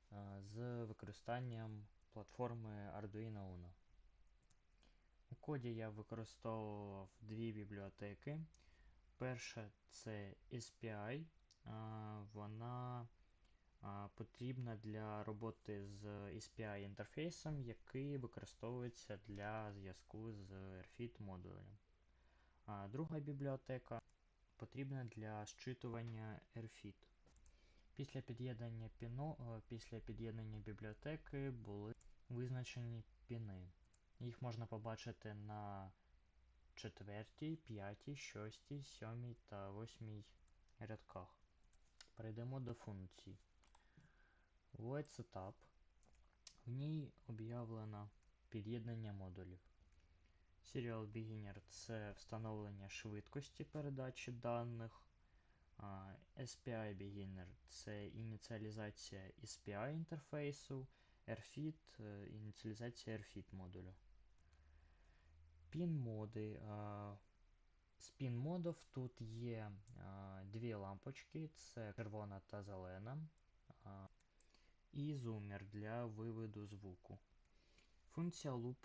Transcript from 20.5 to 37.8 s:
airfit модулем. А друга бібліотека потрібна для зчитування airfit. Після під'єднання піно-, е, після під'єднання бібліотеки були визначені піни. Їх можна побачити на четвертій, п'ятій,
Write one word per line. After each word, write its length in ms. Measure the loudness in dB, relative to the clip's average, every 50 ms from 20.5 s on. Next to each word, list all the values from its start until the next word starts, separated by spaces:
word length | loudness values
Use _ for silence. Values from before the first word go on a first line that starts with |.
airfit 720 | -4 -4 -2 -2 -4 -4 -6 -8 -4 -2 -2 -2 -2 -4
модулем. 560 | -4 -2 -2 -2 -4 -4 -6 -6 -8 -10 -12 -14 -16 -20 -20 -20 -20 -20 -20 -20 -20 -20 -20 -20 -20 -20 -20 -10 -4
А 220 | -2 0 0 0 0
друга 320 | 2 2 4 4 4 4
бібліотека 840 | 4 2 2 4 6 4 4 4 2 0 0 0 0 0 -2 -2 -2 -6 -14 -20 -20 -20 -20 -20 -20 -20 -8
потрібна 480 | -8 -6 -4 0 0 2 2 4 2 2
для 420 | 2 0 0 0 2 2 2 0
зчитування 960 | -2 -4 -2 -2 -2 0 2 2 2 2 2 2 2 0 0 0 0 -2 -4 -6 -6 -4
airfit. 520 | -4 -2 -2 -4 -6 -8 -8 -8 -8 -14 -20 -20 -20 -20 -20 -20 -18 -16 -16 -16 -16 -18 -20 -20 -20 -18 -6 -2
Після 260 | 0 0 2 2 0
під'єднання 680 | 0 0 0 2 2 2 2 2 0 0 0 0 0 -2 -2 -2
піно-, 580 | 0 2 2 4 4 4 2 2 0 0 0 -2
е, 40 | -2 -2
після 320 | -4 -4 -2 -2 -2 -2
під'єднання 600 | 0 0 0 2 2 2 2 2 0 0 0 -2
бібліотеки 920 | -2 -2 -2 0 -2 -2 -2 0 0 0 0 0 0 0 2 4 4 4
були 440 | 2 2 0 0 0 2 2 0 0 -2 -6 -12 -14 -14 -6 0
визначені 720 | 2 2 4 4 4 2 2 0 0 0 0 2 2 0 -2 -6 -12 -16 -4 -2
піни. 440 | 0 0 2 0 0 -2 -4 -6 -8 -12 -18 -20 -20 -20 -20 -20 -6 -2
Їх 220 | -2 -2 0 2
можна 240 | 0 2 2 2 2
побачити 680 | 2 2 2 2 2 0 2 0 -2 -2 0 -2 -2 -2
на 580 | 0 0 0 0 0 2 2 0 0 -2 -2 -6 -10 -18 -20 -20 -20 -20 -20 -20 -20 -20 -20 -20 -20 -20 -14 -8
четвертій, 800 | -4 -4 -4 -4 -4 -6 -4 -2 -2 -2 -4 -2 0 2 2 2
п'ятій, 600 | 2 0 -2 0 0